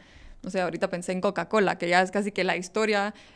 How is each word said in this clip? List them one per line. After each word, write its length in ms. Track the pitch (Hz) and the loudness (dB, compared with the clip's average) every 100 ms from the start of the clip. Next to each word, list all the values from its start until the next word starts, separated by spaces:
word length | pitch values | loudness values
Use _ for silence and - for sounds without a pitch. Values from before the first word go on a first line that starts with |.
| - - - - | -20 -20 -20 -14
no 60 | 185 | -6
sé, 100 | 185 | -2
ahorita 280 | 180 165 190 | -2 -2 -2
pensé 220 | 175 180 | -2 -4
en 100 | 185 | -2
Coca-Cola, 560 | 202 202 170 214 185 170 | 0 -2 0 2 2 2
que 100 | 170 | 2
ya 120 | 175 | 4
es 80 | 185 | 4
casi 220 | 202 208 | 0 -2
que 120 | 196 | 0
la 120 | 185 170 | 0 -2
historia 560 | 180 214 220 208 202 - - | -2 -2 0 0 -2 -6 -18